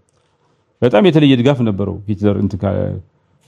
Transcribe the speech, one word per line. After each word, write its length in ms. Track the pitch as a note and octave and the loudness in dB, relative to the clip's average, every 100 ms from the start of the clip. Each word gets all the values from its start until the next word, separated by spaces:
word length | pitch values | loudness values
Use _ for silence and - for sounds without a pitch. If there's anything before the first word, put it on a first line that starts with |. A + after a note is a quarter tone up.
| _ _ _ _ _ _ _ - | _ _ _ _ _ _ _ -2
በጣም 200 | A#2+ G#3 | 0 4
የተለየ 300 | F#3+ D#3 C#3+ B2 | 4 4 4 4
ድጋፍ 220 | B2 C3 | 2 0
ነበረው 360 | A2+ G2 G2 F#2 | -2 -2 -6 -6
ሂትለር 340 | G2+ G2+ G#2 G2+ | -8 -2 -2 0
እንትን 200 | G2+ G2 | -2 -4
ካ-፣ 140 | G2 F#2+ F#2+ F#2+ - _ _ _ | -4 -4 -6 -8 -14 _ _ _